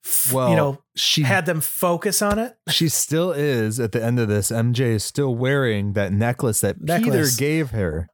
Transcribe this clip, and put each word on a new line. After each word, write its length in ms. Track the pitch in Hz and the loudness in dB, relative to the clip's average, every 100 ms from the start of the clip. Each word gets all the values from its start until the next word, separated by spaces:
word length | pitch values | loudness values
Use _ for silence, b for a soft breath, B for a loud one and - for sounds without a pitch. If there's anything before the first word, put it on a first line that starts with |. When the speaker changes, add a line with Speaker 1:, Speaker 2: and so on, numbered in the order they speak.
Speaker 1:
f-, 300 | - - 127 | -4 -2 0
Speaker 2:
Well, 160 | 131 127 | 2 2
Speaker 1:
you 60 | 160 | 4
know, 260 | 143 139 _ - | 2 -2 _ -4
Speaker 2:
she 260 | - - | -2 2
Speaker 1:
had 240 | 139 185 170 | 2 2 0
them 160 | 160 | -2
focus 600 | - - 180 170 208 175 | -4 -2 0 0 0 0
on 160 | 208 202 | 0 0
it. 180 | 240 - - | -4 -8 -4
Speaker 2:
she 200 | - 160 | 0 2
still 420 | - - 156 180 | 0 -2 0 0
is 460 | 143 147 127 110 110 | 0 0 0 0 -2
at 120 | 117 | -2
the 120 | 120 | 0
end 160 | 113 123 | 0 0
of 80 | 110 | 2
this. 220 | 104 101 | 0 0
M 220 | 113 117 | 0 0
J 200 | 120 127 107 | 2 0 0
is 80 | |
still 320 | - - 139 117 | -2 -2 -2 0
wearing 580 | 127 139 127 104 101 | 0 2 2 0 0
that 180 | 101 98 | -2 0
necklace 480 | 101 117 123 127 104 | 0 0 0 -2 0
that 180 | 104 - | -2 -2
Peter 200 | 151 170 | -2 0
Speaker 1:
Necklace. 340 | 233 190 147 120 | 2 2 2 0
Speaker 2:
gave 340 | 143 160 143 | 0 0 -2
her. 400 | 107 92 76 87 | -2 -2 -4 -8